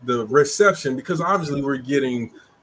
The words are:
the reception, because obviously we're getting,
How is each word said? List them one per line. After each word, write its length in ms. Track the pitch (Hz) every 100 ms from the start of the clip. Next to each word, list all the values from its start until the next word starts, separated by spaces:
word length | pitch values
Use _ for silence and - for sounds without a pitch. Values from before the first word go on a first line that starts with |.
| 123
the 200 | 120 107
reception, 680 | 139 143 - 208 175 - 131
because 260 | 170 165
obviously 400 | 175 196 151 139
we're 160 | 139 131
getting, 540 | 123 143 131 123 113 - _ _